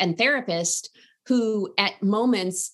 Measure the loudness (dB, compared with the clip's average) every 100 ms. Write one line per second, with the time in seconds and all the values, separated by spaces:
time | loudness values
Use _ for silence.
0 | -2 2 2 0 -2 -2 -2 -4 -8 -20
1 | _ _ 0 0 2 0 -2 0 0 0
2 | 0 2 2 0 -2 -6 -8